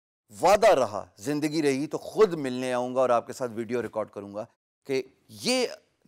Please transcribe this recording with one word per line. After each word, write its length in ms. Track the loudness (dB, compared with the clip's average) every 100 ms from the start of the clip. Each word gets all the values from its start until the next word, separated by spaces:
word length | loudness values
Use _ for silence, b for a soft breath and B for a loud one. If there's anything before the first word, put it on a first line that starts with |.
| _ _ _
वादा 380 | 0 4 6 6
रहा, 400 | 6 4 -2 -10 _
ज़िंदगी 420 | -4 -2 -2 0
रही 260 | 0 0 -4
तो 100 | -8
खुद 360 | -8 2 2
मिलने 380 | 2 -6 -4 -4
आऊँगा 300 | -2 -2 0
और 100 | 2
आपके 220 | 2 0
साथ 140 | -8 -8
वीडियो 340 | -6 -4 -4
रिकॉर्ड 280 | -4 -6 -8
करूँगा 340 | -10 -12 -14 -14 _ _ _ -6
कि 300 | -6 -6 _ _
ये 440 | -8 -2 -2 -2 -6 _ _